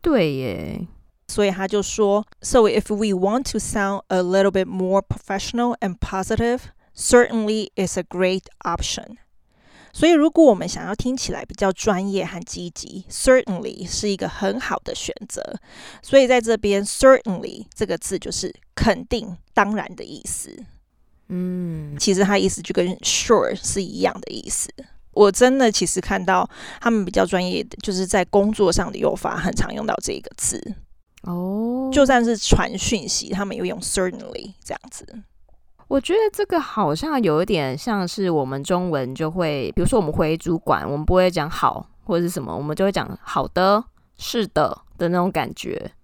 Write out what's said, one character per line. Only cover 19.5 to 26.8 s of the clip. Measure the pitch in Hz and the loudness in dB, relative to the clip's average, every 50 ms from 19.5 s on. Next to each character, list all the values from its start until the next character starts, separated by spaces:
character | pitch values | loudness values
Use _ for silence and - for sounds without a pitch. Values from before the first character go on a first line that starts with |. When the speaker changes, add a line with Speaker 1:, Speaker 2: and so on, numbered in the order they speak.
| _ | _
Speaker 2:
当 | - 202 196 214 | 0 2 2 0
然 | 208 - - 185 | -4 -4 -8 -10
的 | - - | -16 -14
意 | - - 143 - | -14 -14 -16 -12
思。 | - - - - - - - 240 - - - _ _ _ _ _ _ _ _ _ _ | -10 -10 -10 -10 -12 -14 -18 -20 -20 -20 -20 _ _ _ _ _ _ _ _ _ _
Speaker 1:
嗯。 | 180 180 180 180 180 180 180 175 165 156 151 147 147 147 | -6 -6 -4 -4 -4 -6 -6 -6 -6 -8 -10 -10 -8 -2
Speaker 2:
其 | - - 196 | 0 2 2
实 | 185 202 | 4 4
它 | 190 202 196 | 2 2 2
意 | 185 190 | 2 0
思 | - - | -2 -2
就 | 170 - 175 | -8 -6 -2
跟 | - 175 180 185 - | -2 0 -2 -2 -4
sure | - - - - - - 240 202 123 - - | -4 -2 -2 -2 2 4 4 4 4 0 -4
是 | 190 - - - 202 | -6 -6 -6 -4 -4
一 | 190 170 - - | -6 -6 -6 -2
样 | 180 - - - | -2 -2 -2 -2
的 | - - | -12 -12
意 | - - - - | -14 -12 -10 -8
思。 | - - - - - - 269 - - - - - - | -6 -6 -6 -8 -10 -18 -20 -20 -20 -20 -20 -8 4
我 | - 208 202 | 6 6 6
真 | 190 - 247 247 262 269 | 8 6 6 6 6 6
的 | 262 233 | 4 4
其 | 208 - 190 | 4 2 -2
实 | 170 - - | -2 -2 -4
看 | 180 - 202 190 185 | -2 -2 -2 -2 0
到 | 175 190 185 180 - - - - - - - | 0 2 2 0 -2 -6 -14 -16 -16 -16 -4